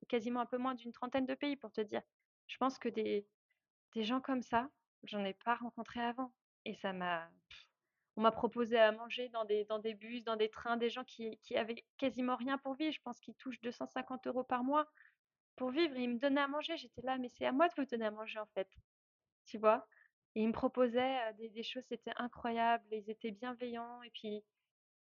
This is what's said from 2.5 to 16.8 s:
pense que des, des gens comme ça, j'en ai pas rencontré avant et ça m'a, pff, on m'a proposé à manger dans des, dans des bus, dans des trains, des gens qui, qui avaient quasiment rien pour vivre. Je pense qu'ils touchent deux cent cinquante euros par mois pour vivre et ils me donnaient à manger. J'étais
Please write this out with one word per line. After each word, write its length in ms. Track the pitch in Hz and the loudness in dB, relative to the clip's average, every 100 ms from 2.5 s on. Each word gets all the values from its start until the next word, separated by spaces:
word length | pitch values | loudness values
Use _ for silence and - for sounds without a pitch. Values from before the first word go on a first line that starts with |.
| - | 0
pense 220 | 262 269 | 0 0
que 100 | 240 | -4
des, 380 | 220 214 208 202 _ _ _ _ _ _ | -2 0 0 -4 _ _ _ _ _ _
des 100 | 226 | -4
gens 180 | 214 262 | 0 0
comme 200 | 262 254 | 0 -2
ça, 280 | - 233 269 _ _ _ | 0 0 0 _ _ _
j'en 220 | - 208 196 | -8 -4 -4
ai 80 | |
pas 220 | 190 233 240 | -2 -2 -2
rencontré 460 | 240 233 220 240 | -2 -8 -8 -4
avant 320 | 240 240 254 _ _ _ 220 | -4 -4 -6 _ _ _ -10
et 100 | 190 | -6
ça 180 | 196 | -4
m'a, 360 | 185 175 170 170 - - | -2 0 0 -2 -14 -20
pff, 180 | - - _ _ _ _ - | -20 -20 _ _ _ _ 4
on 40 | |
m'a 100 | 220 | 4
proposé 460 | 220 220 240 226 233 | 4 0 0 4 8
à 140 | 214 | 8
manger 380 | 220 233 240 247 | 6 -4 -6 -4
dans 160 | 226 214 | -4 0
des, 200 | 214 208 | 0 0
dans 140 | 214 | -2
des 140 | 220 208 | -4 -6
bus, 280 | 220 247 | -8 -6
dans 140 | 220 220 | -2 2
des 120 | 220 | 0
trains, 280 | - 240 233 | 0 -2 0
des 120 | 233 | 0
gens 140 | 240 | -2
qui, 340 | 254 - 226 214 | -8 -8 -8 -8
qui 140 | - 240 | -4 -2
avaient 260 | 208 233 - - | -2 -4 -12 -4
quasiment 380 | 269 247 254 247 | -2 0 0 0
rien 200 | 254 269 | 0 -2
pour 180 | 269 262 | -2 -2
vivre. 180 | 311 | -2
Je 80 | - | -2
pense 180 | 247 - | -8 -12
qu'ils 160 | - - | -14 -14
touchent 260 | 262 233 | -12 -8
deux 100 | 233 | -8
cent 160 | - - | -6 -6
cinquante 400 | 254 254 254 254 | -6 -6 -6 -4
euros 160 | 247 | -2
par 200 | 254 247 | 0 0
mois 260 | 254 294 302 _ - _ _ _ _ - | 2 2 2 _ -20 _ _ _ _ -6
pour 140 | 254 | -2
vivre 240 | 269 339 254 | 2 2 2
et 60 | |
ils 60 | 247 | 0
me 100 | 240 | 2
donnaient 220 | 277 277 | 4 4
à 60 | 277 | 2
manger. 300 | 294 311 | 0 -2
J'étais 240 | 320 | -6